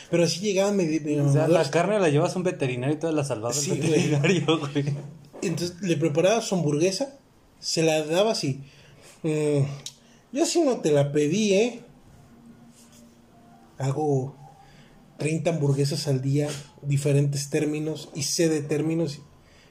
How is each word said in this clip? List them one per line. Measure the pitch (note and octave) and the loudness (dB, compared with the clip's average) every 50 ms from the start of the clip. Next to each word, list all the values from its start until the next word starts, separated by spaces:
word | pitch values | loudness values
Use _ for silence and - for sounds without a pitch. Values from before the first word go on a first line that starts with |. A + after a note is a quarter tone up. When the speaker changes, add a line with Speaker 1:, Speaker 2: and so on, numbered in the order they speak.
| - - | -10 -2
Speaker 1:
Pero | E3+ E3+ E3+ | 0 2 2
sí | D#3 - E3 | 2 0 -2
llegaban | G3+ G#3+ F#3+ F#3 G3 G#3 G#3 | -2 -2 0 2 2 2 2
medio, | G3 F3 D3+ D#3 D#3+ | 0 0 0 0 -2
medio | D3 D3+ D3 D3 C#3+ | -2 -2 0 2 2
Speaker 2:
O | C#3+ | 4
sea, | C#3+ D3+ D#3 | 4 4 4
la | |
Speaker 1:
mamadores. | D3+ E3+ E3 D#3+ C#3 | 4 4 4 2 2
Speaker 2:
carne | D3 D#3+ E3+ F#3+ G#3+ G#3+ | 2 0 2 2 2 2
la | F#3 D#3+ | 2 2
llevas | C#3+ D3 E3+ F3 E3+ | 2 2 2 0 0
a | |
un | F#3 F3 | -2 -2
veterinario | F#3 E3 - C#3 B2+ B2 B2 B2 C#3 D#3 | -2 -2 -2 -4 -4 -2 -2 -2 -2 -2
y | D3+ | -2
toda | E3 E3 D#3 | -2 -2 -2
la | D3+ C#3 | -2 -2
salvabas | C#3+ B2 A2 G#2+ A#2+ B2 | -2 -4 -4 -4 -4 -4
al | C#3+ C#3+ | -4 -2
Speaker 1:
Sí, | F3+ | -2
güey. | - - D3 E3 | -2 -2 0 2
Speaker 2:
veterinario, | D#3 D3 - - D3 C#3+ C#3+ E3+ G3 E3+ E3 D#3 D#3+ D#3 | 2 2 2 2 0 2 2 2 2 2 2 0 0 0
<laughs> | D3 C#3 - | -2 -4 -4
güey. | D3 C#3 C#3+ C#3 - - - - - - - - - - | -2 -2 -2 -4 -6 -8 -14 -18 -20 -20 -20 -12 -6 -4
Speaker 1:
Entonces, | G3 E3 E3 E3+ F3 - - | -4 -4 -4 -6 -6 -8 -6
le | G#3 F3+ E3 | -2 -2 0
preparaba | C#3+ D#3+ D#3+ C#3 D#3+ E3 F#3+ A3 A3+ | 0 0 0 2 2 4 4 4 2
su | A3 - G3+ | 0 0 -2
hamburguesa, | F3+ D3 D3 D3 D3 E3+ F#3+ F#3+ - C4+ C#4 - - _ _ _ _ _ _ _ - | 0 0 0 0 2 2 0 0 -2 -6 -6 -8 -16 _ _ _ _ _ _ _ -14
se | - - - E3+ D#3+ | -8 -4 -2 0 2
la | D#3+ D#3 D#3 D#3 | 2 2 0 0
daba | D3+ E3 F3+ G#3 A3+ | 0 2 2 2 2
así. | G#3 - - C#3 C3 - - - - - - - - - - - - - - | 0 -2 -2 -4 -4 -6 -8 -18 -20 -20 -20 -20 -20 -20 -20 -20 -16 -8 -4
"Mm, | D#3+ D3+ D3+ D3+ D3 D3 C#3+ C#3 C#3+ - - - - - _ _ _ - _ _ - - | -4 -2 0 0 2 2 2 0 0 -4 -10 -14 -16 -18 _ _ _ -20 _ _ -8 -2
yo | C4+ E4 | -2 0
sí | E4 - E4+ | 0 2 2
no | E4 C4+ A#3 | 2 2 0
te | - - E3 | 0 2 2
la | D3 C#3+ C#3 C#3+ | 4 4 2 2
pedí, | C#3+ D3+ D3 D3 E3 G#3 A3 G#3 F#3+ | 2 0 0 2 2 2 2 4 4
¿eh?". | F#3+ A3+ B3 A#3 - - - - - - - - - - - - - - - - - - - - - - - - - - - - _ - - - - - - - - - - - | 4 2 2 -2 -8 -18 -20 -20 -20 -20 -20 -20 -20 -20 -20 -20 -20 -20 -20 -20 -20 -20 -20 -20 -20 -20 -20 -20 -20 -20 -20 -20 _ -20 -20 -20 -20 -20 -20 -20 -20 -20 -20 -10
Hago | - C3 C3+ C3+ D3+ D#3 D3 C#3 C3 B2+ C#3 - - - - - - - - - - - - - - - - - | -6 -4 -2 -2 0 0 0 0 0 -2 -4 -10 -16 -20 -20 -20 -20 -20 -20 -20 -20 -20 -20 -20 -20 -20 -20 -12
treinta | - C#3 D3+ D#3+ D#3+ - F3+ | -6 -4 -2 -2 0 0 0
hamburguesas | E3 D3+ C#3 C#3+ C#3 C#3 C#3+ C#3 E3+ - - | 0 0 2 0 2 2 0 0 -2 -4 -2
al | D3 C3+ C3 | -2 -2 0
día, | C3+ C#3 C#3 D3 D3 D3 D3 - - - - - | 0 0 0 0 0 -2 -4 -10 -14 -18 -20 -12
diferentes | - C#3+ C#3+ C#3 - D3+ C#3 C#3+ D3 C#3+ C#3+ - - - | -4 -2 -2 0 2 2 2 4 2 2 0 -4 -6 -2
términos, | - D#3 D3+ D3+ D3+ D3+ D3+ D#3 D#3 D3 - - - | -2 -2 0 0 -2 -2 -4 -4 -6 -8 -10 -12 -10
y | D#3 C#3 | -8 -6
sé | - - - E3+ D#3+ | -4 0 2 2 2
de | D#3 D3+ | 2 0
términos, | C#3 D3 D#3 D3 D3 D#3+ D#3+ E3 E3 C#3 - - - - - - _ - - - - - | -2 -2 -2 -2 0 0 0 0 -2 -4 -4 -10 -16 -20 -20 -20 _ -20 -20 -20 -20 -20